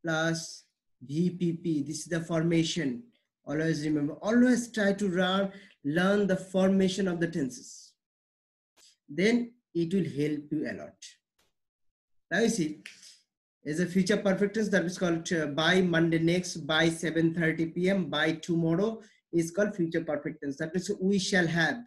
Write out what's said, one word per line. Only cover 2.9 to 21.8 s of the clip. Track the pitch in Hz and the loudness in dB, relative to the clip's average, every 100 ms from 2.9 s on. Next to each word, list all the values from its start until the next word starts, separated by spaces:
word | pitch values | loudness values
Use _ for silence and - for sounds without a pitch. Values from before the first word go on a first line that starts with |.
| 120 - _ _ _ - | -4 -12 _ _ _ -8
Always | 147 160 147 151 | -2 0 -2 0
remember, | 151 143 - | -2 -2 -4
always | 185 240 247 240 - | 0 4 6 4 0
try | - 202 | 0 0
to | 196 202 | 2 0
run, | 175 185 190 196 - - _ | 0 0 2 -2 -6 -20 _
learn | 143 156 185 208 196 | -4 0 2 2 2
the | 185 | 0
formation | - 190 190 190 190 185 190 | -2 2 4 4 2 2 -2
of | 170 | 0
the | 165 | -2
tenses. | 170 135 - - - - _ _ _ _ _ _ _ _ _ - _ _ | -2 -4 -6 -18 -20 -20 _ _ _ _ _ _ _ _ _ -20 _ _
Then | 147 202 240 233 _ _ | 0 2 2 0 _ _
it | 170 165 | -4 0
will | 196 151 | 0 -2
help | 135 151 147 - | -2 -2 -2 -4
you | 151 120 | -6 -4
a | |
lot. | 101 - - - - _ _ _ _ _ _ _ _ _ _ _ | -8 -12 -16 -20 -20 _ _ _ _ _ _ _ _ _ _ _
Now | 175 | 0
you | 226 | 2
see, | - 151 151 - - - - _ _ _ _ - | 2 -2 -4 -16 -20 -20 -20 _ _ _ _ -8
as | 156 | -2
a | 175 | 0
future | 190 180 208 | 0 2 2
perfect | 202 185 202 220 | 2 2 2 0
tense, | 214 | 2
that | 190 | 2
is | 170 185 | 0 -2
called, | 180 170 165 | 0 0 -2
uh, | 170 147 | -2 -2
by | 139 160 185 | 2 4 4
Monday | 180 165 170 165 | 4 4 4 4
next, | 165 180 180 170 | 2 2 -2 -8
by | 143 156 165 | -2 2 2
seven | 165 165 160 165 170 | 0 -2 2 0 2
thirty | 160 156 160 | -2 0 -4
P | 175 180 | 0 0
M, | 196 156 | 0 0
by | 147 160 | 0 0
tomorrow | 160 - 165 165 170 214 220 - _ _ | -2 -2 0 2 2 0 -4 -14 _ _
is | 170 165 | -2 -2
called | - 208 - | 0 -2 0
future | 165 165 | -2 -2
perfect | 160 147 156 - | -4 -4 -6 -8
tense. | 143 135 | -8 -6
That | 160 | -4
means | 180 180 202 | -4 -4 -2
we | 190 202 | 0 0
shall | 185 190 170 | 2 2 2
have | 165 160 123 | 2 0 -2